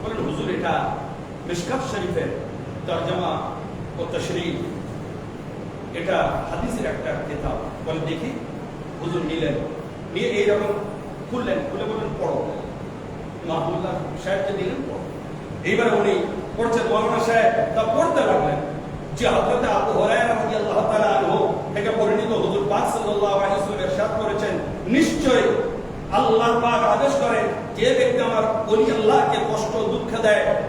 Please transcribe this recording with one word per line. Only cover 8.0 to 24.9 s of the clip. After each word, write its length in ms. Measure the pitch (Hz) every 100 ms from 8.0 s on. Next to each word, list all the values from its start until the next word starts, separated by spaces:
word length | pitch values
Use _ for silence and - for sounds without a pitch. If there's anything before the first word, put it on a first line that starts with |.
| 151
"দেখি।" 320 | 165 247 - - - - - - -
হুজুর 220 | 165 175
নিলেন, 300 | 156 160 143 - - - - - -
নিয়ে 140 | 180 233
এইরকম 440 | 208 202 202 202 - - - - - -
খুললেন, 280 | 240 - - -
খুলে 140 | -
বললেন, 240 | 208 220 - -
"পড়ো।" 260 | - - - - - - - - - - - - 170
মাহবুবুল্লাহ 440 | 160 170 180 180 - - -
সাহেবকে 280 | 185 196 196
দিলেন, 220 | 180 185 269 -
"পড়ো।" 100 | - - - - - - -
এইবার 300 | 170 226 233
উনি 320 | 208 202 180 - - - -
পড়ছেন, 300 | 233 226 220
মৌলানা 340 | 214 226 226
সাহেব 500 | 226 226 226 226 226
তা 80 | 220
পড়তে 440 | 220 302 - 277 -
লাগলেন 300 | - - 147 - - - - - -
যে 120 | 240
হযরত 360 | - - -
আবু 280 | 233 - 220
হুরায়রা 360 | 214 - 226 226
রাদিয়াল্লাহু 520 | 226 - 214 202 -
তাআলা 380 | 220 214 - -
আনহু 360 | - - 180 - -
থেকে 160 | 202 214
বর্ণিত, 420 | 226 208 214 226
হুজুর 340 | 214 - 202 202
পাক 220 | - -
সাল্লাল্লাহু 480 | 226 - 202 202 196
আলাইহি 140 | 196
ওয়াসাল্লাম 360 | 196 196 208 190
ইরশাদ 320 | 185 214 220
করেছেন, 360 | 214 - 208 190 - -
"নিশ্চয়ই 640 | 185